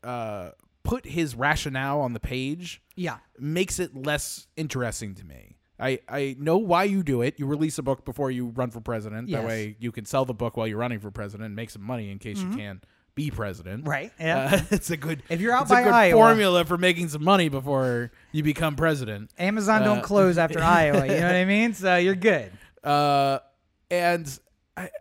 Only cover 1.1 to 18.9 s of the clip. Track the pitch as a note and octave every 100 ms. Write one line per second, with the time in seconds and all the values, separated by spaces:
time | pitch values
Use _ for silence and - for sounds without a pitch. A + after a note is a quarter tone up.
1.1 | E3 D#3 A#2 C3+ D3+ D3+ C3 C3+ C#3+ C3
2.1 | A#2 - B2+ C3 D#3+ F3 - _ - F3
3.1 | - _ _ C#3 E3 F#3+ - F3+ C3 C#3
4.1 | D3 - - - - D#3 C3 A#2+ G#2 G#2+
5.1 | G2 F2+ C2 G1+ - _ _ C3 C3 -
6.1 | C3+ C#3 C3 D3 F3+ G#3+ F3 G3+ G3 D#3
7.1 | B2+ B2 - C#3 D3 D#3 - C3+ C3 -
8.1 | C3 C#3 B2 B2 A#2 B2+ A#2 A2+ A#2 G#2+
9.1 | A2 B2 C#3+ A2+ A2+ G#2+ G#2+ A#2+ A2+ G#2+
10.1 | C#3 C3 A2 A#2+ A#2+ A2+ G#2+ B2 A2+ G#2
11.1 | G2 G#2 G2+ A2 G#2 A2+ G#2+ G2+ B2 G2+
12.1 | G2 A2 C#3+ F#3 A3+ G#2 F#2 _ _ _
13.1 | - D3+ G#2+ G#2 F2+ F2 G#2 D3+ C#3+ F#3+
14.1 | _ D#3+ E3+ E3+ G3 D#3+ G3+ - E3 D3+
15.1 | D#3 - E3 G#3+ B3 C4 B3 A#3+ A#3 G3
16.1 | A3 A3+ A3 G3 F3 D#3+ F3 F3+ E3+ E3+
17.1 | D3+ D#3+ G3 E3 C3+ C3 C#3 C3 A#2+ A#2+
18.1 | _ _ D#3 D3+ D3 D#3+ C#3 D#3+